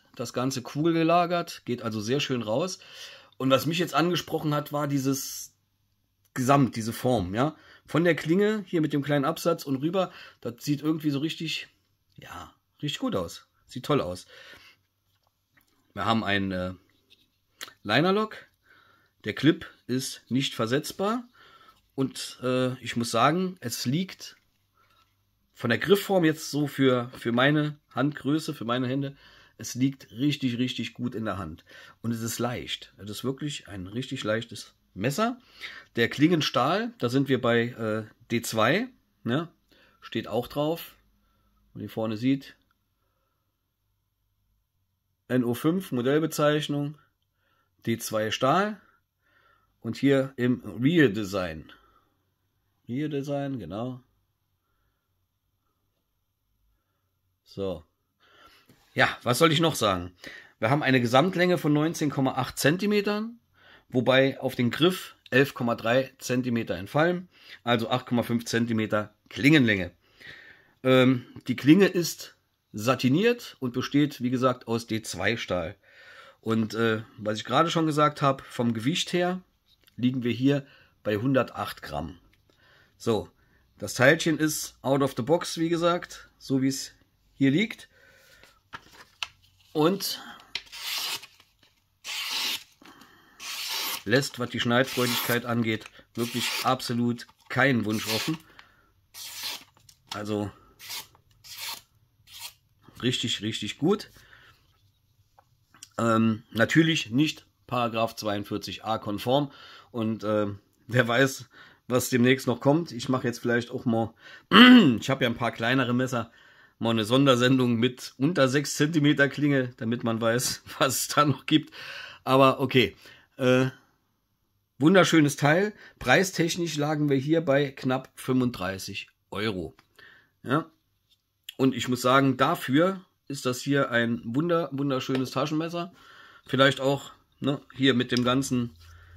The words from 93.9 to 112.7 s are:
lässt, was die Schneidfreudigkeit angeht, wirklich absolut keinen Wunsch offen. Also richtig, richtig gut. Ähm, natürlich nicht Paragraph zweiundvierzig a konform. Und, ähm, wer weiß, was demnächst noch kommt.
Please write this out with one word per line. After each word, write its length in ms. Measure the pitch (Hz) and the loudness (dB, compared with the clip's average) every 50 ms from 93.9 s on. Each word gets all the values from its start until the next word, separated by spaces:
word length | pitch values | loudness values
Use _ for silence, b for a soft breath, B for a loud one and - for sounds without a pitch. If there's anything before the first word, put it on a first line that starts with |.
| - - - | -6 -6 -2
lässt, 320 | 101 110 135 139 - - - | 2 2 2 2 0 -4 -8
was 140 | 123 117 | -8 -6
die 80 | - 113 | -4 -2
Schneidfreudigkeit 840 | - 120 120 123 131 131 - - 123 120 120 117 - - 120 120 120 | 0 2 2 2 2 2 0 0 0 0 0 -2 -2 -2 -2 -2 -2
angeht, 400 | 123 117 117 117 110 110 107 - B B B B B _ | -2 -2 0 0 0 -2 -4 -6 B B B B B _
wirklich 340 | - 117 120 117 120 117 - - - - | -6 -6 -4 -4 -4 -4 -4 -4 -2 0
absolut 640 | 117 131 135 - - 123 120 120 120 117 120 - - _ _ _ _ | 0 0 0 -2 -4 -2 -2 0 0 -2 -4 -8 -16 _ _ _ _
keinen 360 | - 127 127 139 135 117 104 | 0 2 2 4 4 2 0
Wunsch 200 | 104 110 113 - | 0 -2 -2 -2
offen. 320 | 107 110 110 - - 160 160 b b b b b b b b b b b b _ _ - - - - - - - - - - - - _ _ _ - _ _ _ _ - | -4 -4 -4 -2 -4 -4 -6 b b b b b b b b b b b b _ _ -20 -18 -18 -16 -14 -12 -10 -10 -10 -12 -14 -20 _ _ _ -20 _ _ _ _ -12
Also 380 | 101 107 104 107 104 104 101 B B B B B B B B B B B B B _ _ _ _ _ - - - - - - - - - _ _ _ _ _ _ _ _ _ - - - - - _ _ _ _ _ _ - - - | -10 -6 -4 -2 -2 -4 -4 B B B B B B B B B B B B B _ _ _ _ _ -20 -18 -16 -12 -12 -12 -12 -14 -16 _ _ _ _ _ _ _ _ _ -20 -18 -18 -18 -18 _ _ _ _ _ _ -20 -12 -4
richtig, 400 | - 120 123 - - 117 - - | -2 -2 -2 -2 -4 -4 -4 -4
richtig 380 | 98 110 110 - - 104 - - | -6 -6 -6 -6 -8 -10 -6 -4
gut. 320 | - 165 208 - - - b b b b b b b b b b b b b _ _ _ _ _ _ _ _ _ _ _ _ _ _ _ _ _ _ _ _ _ - - _ - | -2 0 0 -2 -4 -10 b b b b b b b b b b b b b _ _ _ _ _ _ _ _ _ _ _ _ _ _ _ _ _ _ _ _ _ -20 -14 _ -2
Ähm, 460 | 110 117 113 113 113 113 110 107 - _ | 0 2 4 4 4 2 0 -2 -6 _
natürlich 580 | - 110 113 110 - 156 165 165 165 151 - 107 | 0 0 2 4 4 4 4 4 2 -2 -4 -2
nicht 380 | 110 131 156 151 - - - _ _ _ _ | 0 0 0 0 -2 -6 -16 _ _ _ _
Paragraph 500 | - - 123 120 117 110 113 113 113 - | -8 -4 -4 -4 -2 0 -2 -2 -2 -2
zweiundvierzig 720 | - - 107 101 104 101 - 107 101 98 - 92 - - | -6 -6 -4 -4 -4 -6 -6 -6 -6 -6 -8 -10 -10 -6
a 140 | 107 110 110 | -6 -6 -4
konform. 520 | - 107 104 98 - 120 127 143 147 139 B B B B B B B B | -4 -6 -8 -6 -2 0 2 2 0 -2 B B B B B B B B
Und, 340 | - 120 113 110 110 104 101 | -8 -4 -4 -4 -4 -4 -4
ähm, 360 | 107 107 107 104 104 104 101 - _ _ _ _ | -2 0 0 -2 -2 -4 -10 -14 _ _ _ _
wer 220 | - 110 127 120 113 | -2 0 2 2 2
weiß, 420 | 117 123 139 135 - - - B B B B B B B B - | 4 4 2 2 2 -4 -12 B B B B B B B B -2
was 220 | 120 127 113 - | 0 0 0 2
demnächst 380 | 127 123 120 127 135 135 - 131 | 2 4 4 4 4 2 2 -2
noch 140 | 117 117 | -4 0
kommt. 320 | - 135 | 2 2